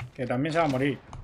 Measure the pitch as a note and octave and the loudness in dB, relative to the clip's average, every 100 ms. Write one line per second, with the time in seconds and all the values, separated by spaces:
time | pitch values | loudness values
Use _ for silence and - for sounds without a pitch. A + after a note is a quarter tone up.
0 | B2 - B2 B2 D3+ D#3 D#3+ B2+ C#3+ A#2+ | -14 -6 -2 0 0 2 2 2 2 0
1 | - - | -6 -16